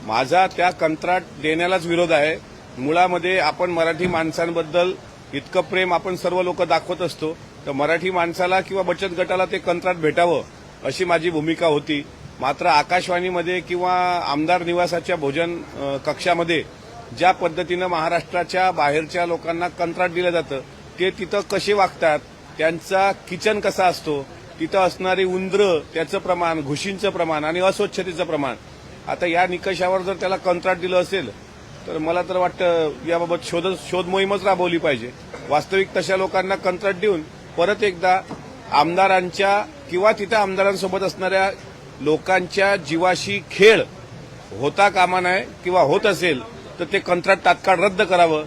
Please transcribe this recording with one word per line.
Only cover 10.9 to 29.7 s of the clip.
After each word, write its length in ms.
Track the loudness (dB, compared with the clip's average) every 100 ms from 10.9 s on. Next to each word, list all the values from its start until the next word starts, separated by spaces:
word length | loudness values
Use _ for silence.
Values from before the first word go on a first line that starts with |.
| -4 2
माझी 240 | 2 2
भूमिका 380 | 0 -2 2 2
होती. 360 | 2 0 -4 -4 -16 -20 -6
मात्र 260 | -4 0 4
आकाशवाणीमध्ये 920 | 4 4 0 0 -2 0 -2 -2 -4
किंवा 640 | -4 -2 0 2 2 0 0
आमदार 380 | -2 2 2
निवासाच्या 520 | 2 0 0 0 -2 -2
भोजन, 460 | 0 0 -2 -4 -10 -8
अ, 220 | -6 -4
कक्षामध्ये 680 | -4 -2 0 2 2 0 -2 -12 -20 -18 -16 0
ज्या 140 | 2
पद्धतीनं 560 | 2 0 -2 -4 -2 -2
महाराष्ट्राच्या 840 | 0 0 -2 -2 -4 -2 0 0
बाहेरच्या 540 | 2 2 2 -2 -2 -2
लोकांना 420 | -2 -4 -4 -4
कंत्राट 440 | -2 -4 0 -2
दिलं 180 | 0 0
जातं, 320 | 0 -2 -6 -8 -18 -20 -2
ते 100 | -2
तिथं 320 | -2 -4 -4
कसे 320 | -2 -2 0
वागतात, 460 | 2 2 2 2 2 -2 -20 -20 -2
त्यांचा 540 | 0 0 -2 2 2
किचन 480 | 0 -8 -2 0 0
कसा 260 | 0 2 2
असतो, 400 | 0 -4 -6 -6 -16 -20 -8
तिथं 200 | -2 2
असणारी 440 | 2 0 -2 2
उंदरं, 560 | 2 0 0 2 4 4 0
त्याचं 240 | -6 -2 -4
प्रमाण, 440 | 0 0 0 -2
घुशींचं 480 | -4 -4 -4 -2 -2
प्रमाण 340 | 0 -2 0
आणि 160 | -2 4
अस्वच्छतेचं 640 | 4 4 -2 -2 -6 -4
प्रमाण, 320 | -2 -2 -2 -6 -12 -20 -20 -16 -8
आता 180 | -4 0
या 220 | 2 2
निकषावर 540 | 0 -4